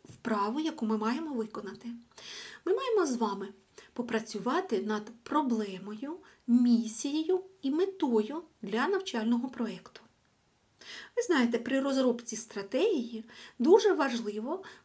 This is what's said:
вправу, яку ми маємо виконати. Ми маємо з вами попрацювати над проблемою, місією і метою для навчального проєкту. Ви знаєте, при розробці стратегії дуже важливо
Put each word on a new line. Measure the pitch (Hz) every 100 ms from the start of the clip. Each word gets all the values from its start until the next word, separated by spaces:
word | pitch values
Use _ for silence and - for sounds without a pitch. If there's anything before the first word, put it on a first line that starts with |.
| - -
вправу, | - 214 202 269
яку | 311 - 220
ми | 220
маємо | 214 269 320
виконати. | 254 214 214 196 - 240 233 - - - - - -
Ми | -
маємо | 440 523 427 311
з | 233
вами | 214 196 196 - _ - -
попрацювати | - 240 220 220 208 220 311 370 202
над | 208 214 214 -
проблемою, | - 294 277 220 202 185 190 214 277 359 - - -
місією | 240 240 226 226 - 285 302 320 370 - _
і | 269
метою | 302 392 381 285 226 214 311 349 _
для | 185 214 302
навчального | 392 381 233 220 240 262
проєкту. | - 220 180 - - - _ _ _ _ _ _ _ - - - -
Ви |
знаєте, | 480 311 233 233
при | 240 269
розробці | 269 269 262 233 - 220
стратегії | - 202 196 269 427 320 226 220 - - - -
дуже | 254 427 440
важливо | 302 277 233 202 208 226 381 - -